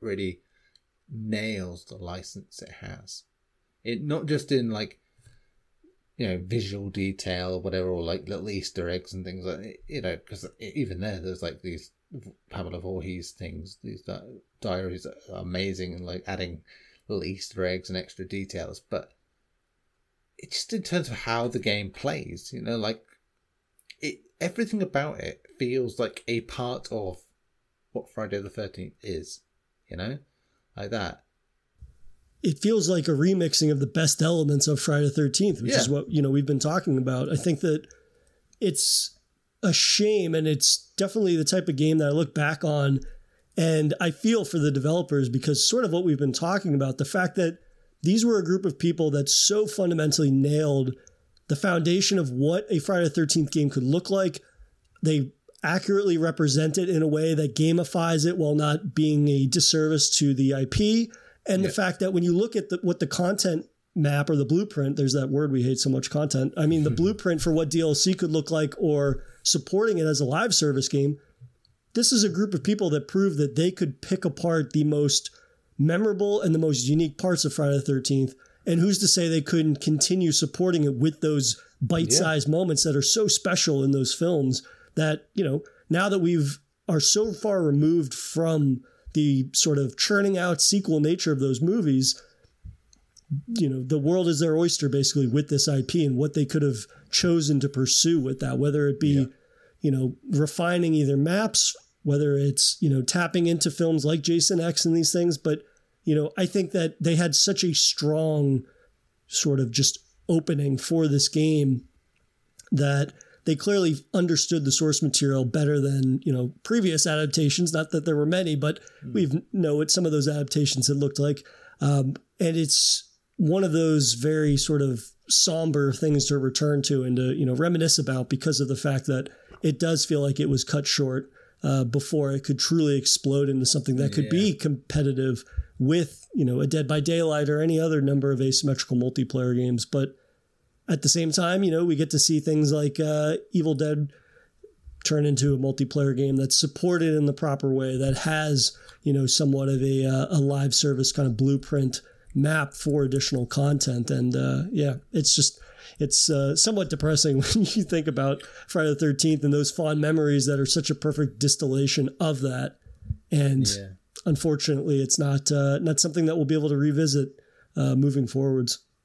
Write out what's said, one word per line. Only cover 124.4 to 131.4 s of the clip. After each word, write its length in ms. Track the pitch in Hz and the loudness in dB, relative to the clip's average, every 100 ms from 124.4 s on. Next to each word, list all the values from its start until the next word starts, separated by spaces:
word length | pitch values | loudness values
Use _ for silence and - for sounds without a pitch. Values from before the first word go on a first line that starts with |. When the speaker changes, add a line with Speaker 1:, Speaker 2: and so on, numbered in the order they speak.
| 151 139 | 2 2
Speaker 2:
sort 240 | - 151 | 0 0
of 200 | 139 117 - _ - | 0 -2 -8 _ 0
somber 640 | - - 160 165 147 139 | 2 2 0 0 2 0
things 340 | - 156 143 139 | 0 2 2 2
to 100 | 143 | 0
return 460 | 131 127 147 147 | 0 0 0 0
to 200 | 135 139 | 0 0
and 120 | 127 127 | 0 0
to, 160 | 127 | 0
you 120 | 135 135 | 0 0
know, 100 | 127 | 0
reminisce 420 | 170 170 160 - | 0 2 2 2
about 320 | 143 131 120 | 0 -2 -2
because 300 | 131 160 143 | -2 0 0
of 80 | 135 | -2
the 80 | 131 | -2
fact 300 | 143 135 143 | -2 -2 -2
that 220 | 131 - - - - | -4 -6 -16 -20 -4
it 160 | - 139 | -2 0
does 260 | 165 160 - | 0 0 0
feel 160 | 151 | 0
like 180 | 139 139 | 0 0
it 100 | 147 | 0
was 140 | 135 | 0
cut 220 | - 147 143 | 0 -2 0
short, 440 | - 135 127 - _ | 0 0 -2 -8 _